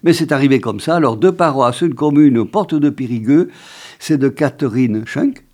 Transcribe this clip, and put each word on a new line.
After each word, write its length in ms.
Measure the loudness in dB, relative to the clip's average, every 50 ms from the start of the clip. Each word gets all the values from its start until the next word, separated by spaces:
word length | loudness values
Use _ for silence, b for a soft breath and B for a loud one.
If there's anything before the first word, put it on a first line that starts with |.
| 2
mais 80 | 2 2
c'est 180 | 2 0 -2
arrivé 300 | 0 2 2 2 2 2
comme 180 | 0 -2 -8 -6
ça. 180 | -4 -2 0
Alors 200 | 0 2 0 0
deux 160 | 2 0 0 2
paroisses, 480 | 2 0 0 2 2 0 0 0 0
une 140 | -4 -4 -2
commune, 520 | -2 -2 2 4 4 4 4 4 2 -2
Porte 280 | -2 -2 -4 -2 -2 -2
de 160 | 0 0 0
Périgueux, 580 | -2 -4 -8 -6 -6 -6 0 2 2 2 2 0 B B B B B B B B B B
c'est 200 | -4 -2 -2 0
de 100 | 0 -2
Catherine 760 | 0 0 -4 -4 -2 -2 -6 -4 0 0 0 0 -2 -4 -6
Schenck. 360 | -6 -6 -2 -2 -2 -4 -6 _ _